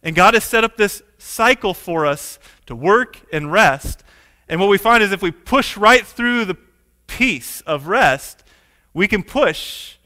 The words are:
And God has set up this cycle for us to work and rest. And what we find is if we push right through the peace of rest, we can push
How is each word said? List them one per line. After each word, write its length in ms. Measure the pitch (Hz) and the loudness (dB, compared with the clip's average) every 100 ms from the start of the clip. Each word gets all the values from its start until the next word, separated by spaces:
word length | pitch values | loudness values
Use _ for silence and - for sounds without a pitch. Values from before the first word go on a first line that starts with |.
And 140 | 160 160 | -4 4
God 180 | 185 | 4
has 80 | 226 | 4
set 220 | - 233 | 0 0
up 120 | 220 - | -2 0
this 260 | 208 - _ _ | -4 -4 _ _
cycle 560 | - - 233 262 208 | -16 0 0 2 -2
for 300 | 175 - 165 147 | -6 -6 -2 -2
us 320 | 143 - - - _ - | -2 -8 -18 -20 _ -16
to 80 | |
work 460 | 120 151 220 240 - _ | -6 2 2 2 -10 _
and 200 | 156 147 | -8 -2
rest. 500 | 180 190 139 - - _ _ _ _ _ | 4 4 2 -8 -12 _ _ _ _ _
And 100 | 165 | -2
what 120 | 196 | 2
we 80 | 196 | 2
find 240 | 226 233 | 4 2
is 100 | 208 | 2
if 100 | 190 | -2
we 80 | 185 | -4
push 460 | - - 262 - - | -6 -2 -2 -2 0
right 280 | 208 247 | 4 4
through 420 | 202 - 240 240 208 | 2 -4 -2 -2 -4
the 100 | 175 _ _ _ _ - | -8 _ _ _ _ -18
peace 540 | - 254 147 - - | -2 -2 -2 -8 -16
of 260 | - 151 147 | -6 -6 -2
rest, 560 | 220 185 135 - - _ _ _ _ _ | 2 2 0 -6 -20 _ _ _ _ _
we 140 | 151 202 | -4 -2
can 160 | 208 | -2
push 760 | - 262 240 156 - - - - | -4 0 0 -2 -10 -14 -18 -20